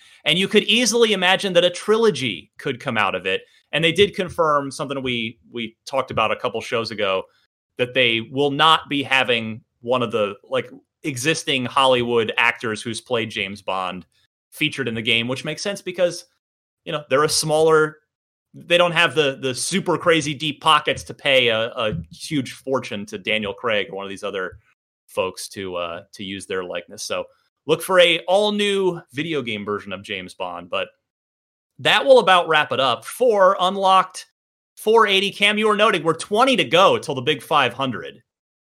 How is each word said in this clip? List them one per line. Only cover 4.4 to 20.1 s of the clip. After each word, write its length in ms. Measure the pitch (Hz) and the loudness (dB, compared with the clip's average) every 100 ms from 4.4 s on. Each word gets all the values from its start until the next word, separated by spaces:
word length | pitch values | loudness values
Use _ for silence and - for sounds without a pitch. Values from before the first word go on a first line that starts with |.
| 160 147 139 | 2 2 -2
something 320 | - 139 139 | -8 -8 -6
we, 360 | 131 120 113 - _ | -4 -4 -6 -10 _
we 260 | 120 117 - | -12 -12 -12
talked 260 | - 135 127 | -6 -4 -2
about 220 | 120 107 | -2 0
a 40 | 104 | 0
couple 240 | 127 113 | -4 -6
shows 300 | - 120 110 | -6 -6 -4
ago, 340 | 107 98 95 - _ _ _ _ - | -4 -2 -2 -4 _ _ _ _ -6
that 160 | 123 | -2
they 280 | 131 120 113 113 | 2 2 2 -4
will 180 | 131 143 | -2 -2
not 380 | 139 160 160 - | 4 4 4 0
be 140 | 143 | -6
having 600 | 123 135 123 120 110 110 - _ | 0 0 2 0 -2 -10 -16 _
one 200 | 120 123 | -4 -2
of 80 | 113 | 0
the, 260 | 113 104 101 | 0 -2 -4
like, 260 | - 127 120 131 _ _ | -6 -6 -6 -14 _ _
existing 640 | 156 123 139 160 - 135 123 | -8 -4 -2 -2 -2 -4 -2
Hollywood 640 | 139 135 127 120 120 110 120 | 2 4 4 2 0 0 2
actors 420 | 120 - 113 107 | 0 0 -6 -6
who's 180 | 120 107 | -8 -10
played 280 | - 120 120 | -4 -4 -4
James 300 | 110 95 101 | -6 -8 -8
Bond 440 | - 95 90 90 - _ _ _ _ | -6 -4 -4 -8 -14 _ _ _ _
featured 380 | - 156 139 123 | -6 -4 -4 -6
in 60 | |
the 80 | 113 | -6
game, 260 | 113 113 117 | 0 0 0
which 160 | 127 | -6
makes 180 | 151 151 | -8 -8
sense 200 | 208 196 | -8 -8
because, 420 | 185 180 175 165 - _ _ _ _ _ | -10 -2 -2 -2 -14 _ _ _ _ _
you 80 | - | -10
know, 120 | 151 147 | -10 -2
they're 120 | 135 | 0
a 40 | 156 | 2
smaller, 720 | - 156 151 160 156 151 156 _ _ _ _ _ | 0 0 2 4 4 2 -4 _ _ _ _ _
they 240 | 135 - 175 | -20 0 2
don't 140 | 175 | 4
have 220 | 165 170 | 4 2
the, 240 | 135 143 135 | 2 0 0
the 140 | 131 | -4
super 440 | 127 - 190 175 156 | -4 -4 -2 -2 0
crazy 340 | 175 | 2